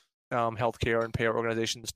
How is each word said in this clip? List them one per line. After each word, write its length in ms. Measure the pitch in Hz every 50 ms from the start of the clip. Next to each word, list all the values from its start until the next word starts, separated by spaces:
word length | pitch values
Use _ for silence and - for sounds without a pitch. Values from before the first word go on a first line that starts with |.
| _ _ _ _ _ -
um, 260 | 131 123 117 113 113
healthcare 460 | 107 123 117 113 - - 120 117 117 113
and 100 | 113 -
payer 220 | - 117 113 110
organizations 540 | 117 113 117 113 113 113 113 - 120 113 - -